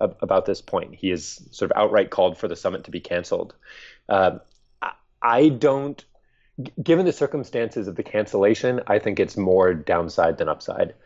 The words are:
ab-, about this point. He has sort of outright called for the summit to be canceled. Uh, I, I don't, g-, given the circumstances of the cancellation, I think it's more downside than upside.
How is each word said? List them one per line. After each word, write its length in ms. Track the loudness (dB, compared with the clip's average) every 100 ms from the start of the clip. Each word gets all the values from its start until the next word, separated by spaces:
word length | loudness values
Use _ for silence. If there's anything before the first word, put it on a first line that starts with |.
ab-, 160 | -4 -4
about 240 | 0 0
this 160 | 0 -4
point. 340 | -4 -6 -6 -6
He 140 | -4
has 300 | -4 -8 -16 -20
sort 180 | -8 -2
of 60 | 2
outright 340 | 2 2 2
called 260 | 0 0 0
for 120 | -8
the 80 | -6
summit 280 | -6 -6
to 60 | -10
be 100 | -14
canceled. 540 | -6 -6 -4 -6 -6 -14 -20 -20 -20 -20 -2
Uh, 300 | 2 2 0 -10 _ _ _
I, 100 | -12 -12 _ _
I 260 | 0 4 4
don't, 560 | 4 0 0 -4 -10 _ _ _ _ _ -16
g-, 120 | -12 -6
given 240 | 2 4 2
the 60 |
circumstances 760 | 0 -2 -4 -6 -4 -4 -4 -6
of 60 |
the 80 | -8
cancellation, 800 | -4 -4 -2 2 4 4 0 -2 0
I 100 | 0
think 220 | 0 0
it's 160 | -2 0
more 360 | 2 4 4
downside 680 | 2 0 -2 -2 0 0 0
than 100 | -4
upside. 460 | -4 -6 -4 -4 -4